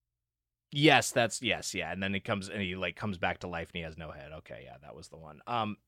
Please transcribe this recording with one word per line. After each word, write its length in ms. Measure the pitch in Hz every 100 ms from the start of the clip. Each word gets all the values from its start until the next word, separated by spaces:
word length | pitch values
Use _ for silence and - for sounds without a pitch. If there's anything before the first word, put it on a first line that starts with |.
| _ _ _ _ _ _ _
Yes, 380 | 147 151 135 -
that's, 320 | - 117 -
yes, 320 | 120 85 -
yeah. 180 | 95 82
And 100 | 90
then 120 | 98
it 100 | 98
comes, 240 | - 101 95
and 140 | 104
he, 140 | 95 92
like, 200 | 90 82
comes 220 | 107 90
back 220 | 92 87
to 60 | 92
life 220 | 87 82
and 60 | 87
he 60 |
has 160 | 80 78
no 120 | 78
head. 220 | 73 71 76
Okay, 240 | - 57
yeah, 120 | 65 62
that 140 | 73 71
was 120 | 85
the 100 | 76
one. 240 | 78 76 -
Um, 300 | 120 107 101